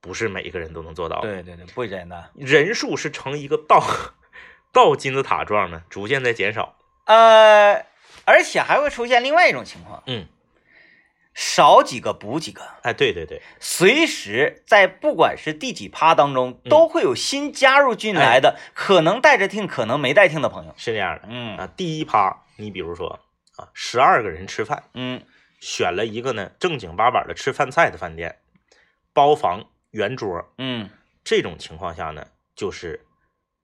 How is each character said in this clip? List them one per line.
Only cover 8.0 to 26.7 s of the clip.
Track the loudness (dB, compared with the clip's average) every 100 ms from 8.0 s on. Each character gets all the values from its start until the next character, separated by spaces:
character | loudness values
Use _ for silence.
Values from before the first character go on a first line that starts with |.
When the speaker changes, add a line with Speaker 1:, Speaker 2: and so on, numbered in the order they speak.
| _ -10 4
Speaker 2:
而 | 4
且 | 4 -2
还 | 0 0
会 | -2
出 | -4 0
现 | 0
另 | 2
外 | 2 2
一 |
种 | 0 -8
情 | -18
况。 | -20 -18 -12
Speaker 1:
嗯。 | -12 -12 _ _ _ _ _ _ _ _ _ _
Speaker 2:
少 | -12 -6 4 8 8
几 | 6 -4
个 | -8
补 | -10 -8 -10
几 | -10
个。 | -16 -20 -10
Speaker 1:
哎， | -8
对， | -2 -2
对， | -2 -10
对。 | -14 -20 _
Speaker 2:
随 | -10 0 2 4 0
时 | -4 -8 -2 -2 -4 _
在 | 2 2
不 | 0 -4 0
管 | 0 0
是 | -10
第 | -10 -10
几 | -12 -14
趴 | 0 2
当 | 4 2 0
中， | -4 -6 2
Speaker 1:
嗯。 |
Speaker 2:
都 | 4 4
会 | 2
有 | -2 -2
新 | -4 -6 -8
加 | 0 4 4
入 | 4 0
进 | -4
来 | 0 4 4
的， | 2 0
Speaker 1:
哎。 | -14 -14
Speaker 2:
可 | 2 2
能 | 4 2
带 | 2 2
着 | 0
听， | -4 -8
可 | -6 -4
能 | -2
没 | 0
带 | 4 4
听 | 2
的 | -6
朋 | -8 -18
友。 | -14
Speaker 1:
是 | -8
这 | -6
样 | -6 -8
的。 | -14
Speaker 2:
嗯。 | -14 -14 -12
Speaker 1:
啊， | -14 -10
第 | -8 -6
一 | -2
趴， | 0 0 -2 _ _
你 | -14
比 | -10
如 | -12
说， | -10 -12 -12 _ _ _ -20
啊， | -20
十 | -14 -6 2
二 | 4 4
个 | -2
人 | -8 -12
吃 | -10
饭。 | -8 -8 _
Speaker 2:
嗯。 | -12 -10 -12 _ _ _ _
Speaker 1:
选 | -14 -6 -4 -2
了 | -6
一 | -6
个 | -8
呢， | -8 -10 _
正 | -6